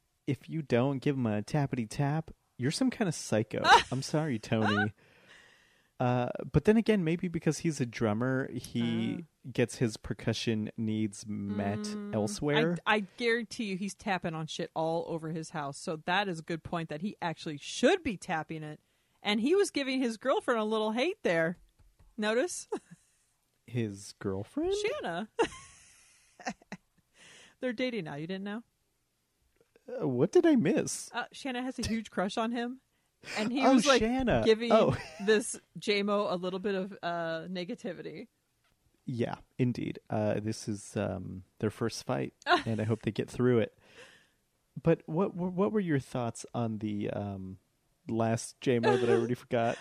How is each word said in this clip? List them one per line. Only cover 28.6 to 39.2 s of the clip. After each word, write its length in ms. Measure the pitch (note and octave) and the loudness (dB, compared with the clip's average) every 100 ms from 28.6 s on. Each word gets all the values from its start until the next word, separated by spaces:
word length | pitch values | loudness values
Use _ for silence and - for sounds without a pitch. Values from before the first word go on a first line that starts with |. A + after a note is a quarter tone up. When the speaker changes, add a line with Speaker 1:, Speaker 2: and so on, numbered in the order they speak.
| - _ _ _ _ _ _ _ _ _ _ _ - - | -12 _ _ _ _ _ _ _ _ _ _ _ -12 -4
Speaker 1:
Uh, 40 | D#3 | 0
what 260 | B2 E3+ | 2 4
did 120 | F4+ E4 | 6 6
I 100 | C4+ | 6
miss? 520 | D#3 C#4+ - - - | 6 4 0 -6 -8
Speaker 2:
Uh, 100 | A#3 - | -8 -8
Shanna 300 | - C#4 B3 | -8 -8 -6
has 160 | B3+ B3+ | -6 -4
a 80 | G#3+ | -4
huge 240 | A3 G#3+ | -4 -4
crush 260 | - F#3+ - | -4 -2 -2
on 140 | A3+ | -2
him. 300 | A#3+ A#3+ C4 _ _ _ _ - - | -2 -4 -8 _ _ _ _ -10 -4
And 160 | G#3+ | -2
he 120 | B3+ C4 | 4 6
Speaker 1:
Oh, 80 | C4 | 8
Speaker 2:
was, 100 | C#4 | 8
like, 140 | B3 | 4
Speaker 1:
Shanna. 400 | A3 B3+ B3 B2+ | 4 2 2 4
Speaker 2:
giving 300 | A2 A3 A#3 | 6 4 6
Speaker 1:
Oh. 240 | A3+ G3 A#2 - | 6 6 2 -6
<laughs> 160 | - G3+ | -4 2
Speaker 2:
this 320 | G#3+ - - - E3+ | 2 2 -8 -14 -6
J 240 | - G3+ | 0 0
mo 240 | G3+ G3+ G3 | 2 0 0
a 60 | F3 | -2
little 240 | F3+ F#3 | -2 -4
bit 160 | G#3 F#3+ | -2 -2
of, 160 | F#3+ G3+ | -4 -6
uh, 460 | E3+ E3+ E3 E3 E3+ | -6 -4 -4 -6 -6
negativity. 800 | F#3 F3+ A#3+ A3 D#3 D#3+ D#3 A3+ _ _ _ _ _ _ _ - | -6 -6 -8 -8 -8 -10 -12 -16 _ _ _ _ _ _ _ -6
Speaker 1:
Yeah, 300 | A#2+ | -2